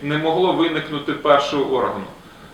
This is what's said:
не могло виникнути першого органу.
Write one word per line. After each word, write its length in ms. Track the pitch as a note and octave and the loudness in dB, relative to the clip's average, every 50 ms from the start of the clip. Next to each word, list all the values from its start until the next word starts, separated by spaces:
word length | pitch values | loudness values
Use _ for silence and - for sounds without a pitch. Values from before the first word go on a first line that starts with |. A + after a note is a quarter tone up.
| C#3+ | -6
не 160 | C#3+ D3+ D3+ | -4 -4 -2
могло 340 | D#3 D#3+ E3 F#3 F#3 F3+ D3 | 0 0 2 2 2 2 2
виникнути 600 | D#3 E3 E3 D#3 D3+ D3+ - D3+ D3 - - C#3 | 2 0 0 0 -4 -6 -6 -8 -6 -4 -6 -6
першого 600 | - - D3+ C#3+ C#3 - - D3+ C#3+ C3 C3 C3 | -2 4 4 4 4 4 2 0 -2 0 0 0
органу. 280 | B2 A#2+ - - G2 F#2+ - - - - - - - - - | 0 0 0 -2 -6 -8 -10 -14 -20 -20 -20 -20 -20 -20 -20